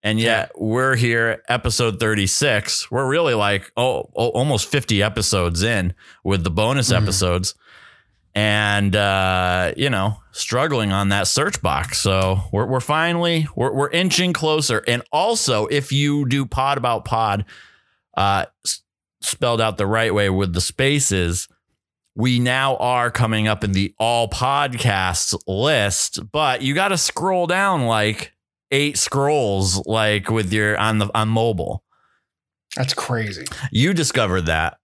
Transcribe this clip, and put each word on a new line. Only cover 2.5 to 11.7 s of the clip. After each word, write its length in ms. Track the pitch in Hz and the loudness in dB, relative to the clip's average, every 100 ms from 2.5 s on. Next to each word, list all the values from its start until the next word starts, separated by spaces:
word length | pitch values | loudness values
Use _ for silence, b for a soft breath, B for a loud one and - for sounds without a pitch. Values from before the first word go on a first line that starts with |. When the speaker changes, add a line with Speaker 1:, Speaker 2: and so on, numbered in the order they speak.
| 107 - - - | 0 -2 -6 -4
Speaker 1:
We're 180 | 123 131 | -4 0
really, 260 | 151 165 | 0 0
like, 380 | 117 101 101 - - | 2 2 0 -4 -2
oh, 320 | 127 76 - | 0 -2 -6
oh, 140 | - 117 | -2 -2
almost 400 | 110 143 120 - | 0 0 0 0
fifty 320 | 143 - 104 | -2 0 0
episodes 600 | 104 113 101 101 87 85 | 0 0 0 0 0 0
in 320 | 107 110 90 - B B | 0 0 -2 -6 B B
with 220 | - 98 | -2 0
the 60 | 82 | 0
bonus 400 | 82 110 135 120 | 0 0 0 2
Speaker 2:
Mm-hmm. 100 | 90 | 2
Speaker 1:
episodes. 520 | 104 95 92 90 92 - B B B B B B _ | 2 0 0 0 -2 -8 B B B B B B _
And, 600 | 104 107 104 104 101 101 | -2 0 2 2 2 2
uh, 760 | 101 101 95 92 92 90 90 90 - | 2 2 2 2 2 0 0 -2 -2
you 100 | 139 | -2
know, 300 | 107 98 107 _ | 0 -2 -4 _
struggling 640 | - - 120 156 135 104 | -10 -4 -2 0 0 0
on 160 | 98 98 | 0 2
that 180 | 101 95 | 0 0
search 360 | - 165 202 | 0 -2 -2
box. 360 | 85 | -2